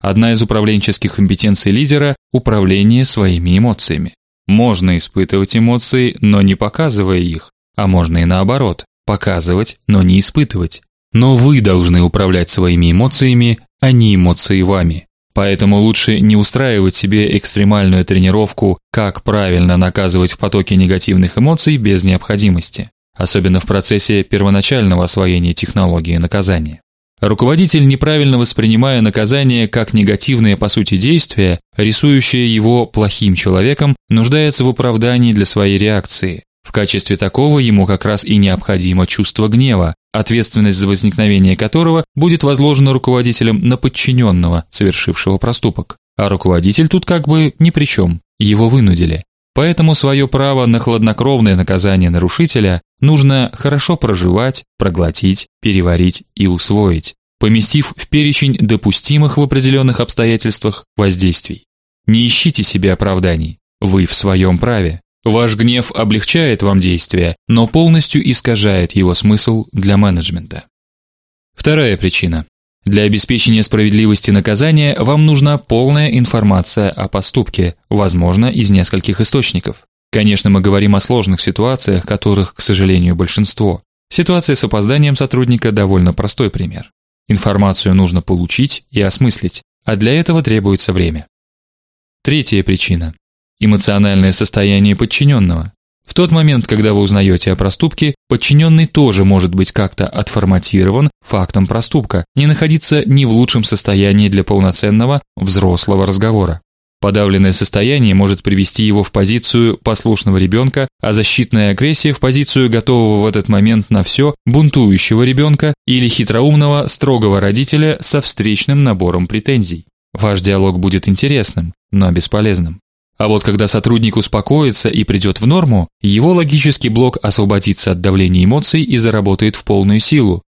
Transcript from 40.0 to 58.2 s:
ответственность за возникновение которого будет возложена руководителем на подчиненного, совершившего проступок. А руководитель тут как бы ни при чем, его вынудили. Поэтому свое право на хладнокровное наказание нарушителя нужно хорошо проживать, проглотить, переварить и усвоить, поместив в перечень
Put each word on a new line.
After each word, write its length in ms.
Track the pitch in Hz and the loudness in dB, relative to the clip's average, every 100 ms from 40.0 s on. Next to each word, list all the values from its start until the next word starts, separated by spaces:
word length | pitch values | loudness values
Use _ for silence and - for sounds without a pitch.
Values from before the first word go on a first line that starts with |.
| _ | _
ответственность 640 | 107 107 117 107 110 104 92 | -6 -2 -2 -2 0 0 0
за 120 | 98 | -2
возникновение 680 | 98 107 92 104 98 95 92 | 0 -2 0 0 2 2 0
которого 480 | 107 160 165 165 - | -2 0 0 0 -2
будет 280 | - 170 139 | -2 0 0
возложена 500 | 139 139 147 135 139 | 0 2 2 2 2
руководителем 720 | 131 - 127 120 113 117 107 120 | 2 0 0 0 0 0 0 0
на 120 | 123 | 0
подчиненного, 840 | 131 - - 127 113 90 87 85 - | -2 -2 -2 0 2 2 0 -2 -4
совершившего 720 | - 98 87 - - - 95 | -2 -2 -2 -4 -4 -2 -2
проступок. 580 | 117 123 110 101 - - _ - | -2 -2 -4 -4 -10 -16 _ -6
А 100 | 101 | -4
руководитель 600 | 98 92 87 90 104 160 | -2 0 2 2 2 0
тут 180 | 185 - | 0 -2
как 200 | 175 143 | -2 0
бы 280 | 160 151 - | 0 0 0
ни 120 | 170 | 0
при 160 | 156 147 | 0 -2
чем, 340 | - 90 85 - - | 0 -2 -4 -10 -4
его 300 | 104 104 113 | 0 2 2
вынудили. 540 | 131 104 85 85 78 - _ _ | 2 2 2 -2 -4 -10 _ _
Поэтому 400 | - 160 170 160 | -2 -2 2 2
свое 340 | 151 139 139 135 | 2 0 0 0
право 380 | 135 139 135 120 | -2 -2 0 0
на 140 | 117 | 0
хладнокровное 760 | 120 113 110 107 127 135 107 92 | 0 0 0 0 0 2 2 2
наказание 540 | 90 95 98 95 87 | 0 0 0 2 2
нарушителя 720 | 85 87 - 165 120 101 90 - _ | 0 0 0 -2 0 0 -2 -6 _
нужно 500 | 135 151 135 135 123 | 2 4 2 2 -2
хорошо 420 | - - 147 - 175 | -4 -4 -2 -2 -2
проживать, 680 | 117 92 90 95 131 - - - | -2 -2 0 0 -2 -6 -10 -6
проглотить, 720 | 101 85 82 - 95 95 - _ | -4 -2 -2 0 0 -2 -6 _
переварить 640 | 101 95 87 85 90 - - | -2 0 0 2 0 -2 -8
и 120 | - 98 | -2 -2
усвоить, 680 | 87 - 101 101 82 - - _ - | 0 0 0 0 -2 -6 -14 _ -4
поместив 560 | 107 113 104 147 135 - | 0 0 0 -2 -4 -8
в 120 | - | -4
перечень 500 | 147 | 0